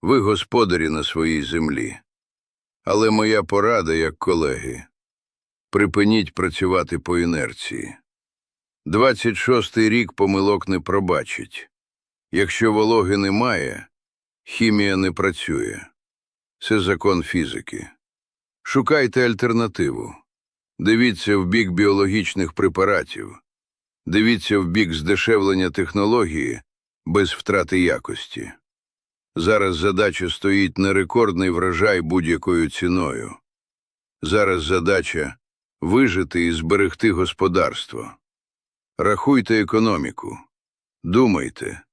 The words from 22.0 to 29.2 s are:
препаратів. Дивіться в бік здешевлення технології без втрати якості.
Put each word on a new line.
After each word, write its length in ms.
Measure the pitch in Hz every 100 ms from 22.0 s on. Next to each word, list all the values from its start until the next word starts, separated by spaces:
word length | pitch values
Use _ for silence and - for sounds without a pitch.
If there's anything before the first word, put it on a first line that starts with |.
| 98 107 90 - 87
препаратів. 840 | - 95 82 98 95 - - 52 - _ _ _ _ _ _ -
Дивіться 540 | 92 110 113 - 104
в 80 | 90
бік 260 | 92 95
здешевлення 760 | 80 76 101 - 110 98 95 92
технології 920 | 80 90 104 101 120 95 78 62 57 _ _ _ _ -
без 260 | 92 92
втрати 480 | - - 101 87 92
якості. 720 | 87 76 - - - - - - _ _ _ _ _ _